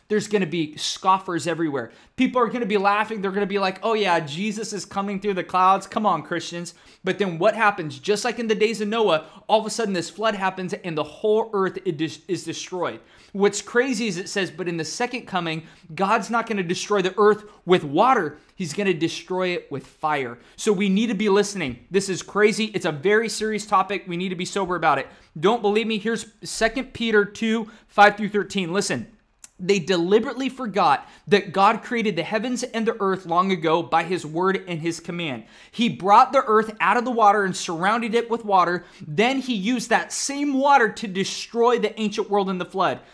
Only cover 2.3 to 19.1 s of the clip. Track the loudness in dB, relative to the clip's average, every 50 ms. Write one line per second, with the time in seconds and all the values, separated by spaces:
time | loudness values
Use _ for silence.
2.3 | 2 2 0 0 0 -4 -4 0 0 2 2 2 2 2 0 -2 -4 -4 -4 -2
3.3 | -2 -2 -2 -2 -2 -2 -2 -2 -4 -2 -2 -2 0 0 2 2 2 0 0 -2
4.3 | -6 -4 -4 -4 -4 -6 -8 -8 -8 -10 -10 -8 -6 -6 -4 -4 -6 -4 -4 -2
5.3 | -2 -2 -4 -2 0 2 4 4 4 2 0 -4 -6 -2 0 0 0 0 -2 -6
6.3 | -6 -6 -6 -8 -10 -10 -10 -12 -14 _ _ -20 -20 _ _ -4 -2 0 -2 -2
7.3 | -2 2 2 2 2 4 2 0 0 0 -6 -8 -8 -10 -2 -2 -2 0 0 -4
8.3 | -4 -4 -2 -2 2 2 2 0 0 -2 -4 -2 0 2 4 4 4 2 0 -6
9.3 | -18 -20 _ 0 0 0 2 -2 -4 -4 -2 -2 -2 -2 -4 -6 -8 -2 -2 -2
10.3 | -2 0 -2 -4 -2 -4 -6 -6 -8 -6 -6 -6 -4 -4 -4 -4 -6 -4 0 2
11.3 | 2 2 0 0 0 0 0 0 -2 -4 -6 -6 -4 -2 -4 -6 -6 -10 _ -6
12.3 | -6 -6 -4 -8 -10 -10 -10 -10 -6 -4 -4 -4 -4 -8 -16 _ _ -20 -20 -12
13.3 | _ 2 2 2 2 0 -10 -2 0 2 2 2 0 -2 -2 -2 -4 -4 -8 -6
14.3 | -4 -4 -4 -4 -4 -8 -6 -6 -4 -4 -6 -8 -4 -6 -6 -4 -4 -8 -10 -4
15.3 | -4 -4 -4 -4 -6 -8 -10 -14 -20 -20 _ -18 -6 -4 0 0 0 0 0 -2
16.3 | -4 -4 -2 -2 -4 -4 -2 -2 -4 -4 -2 -2 0 0 0 0 2 4 4 4
17.3 | 4 4 -2 -16 -20 -16 _ 2 2 2 2 0 2 4 4 6 4 4 2 -2
18.3 | -6 -12 _ _ _ _ -8 -6 -4 -2 0 0 0 2 0 -2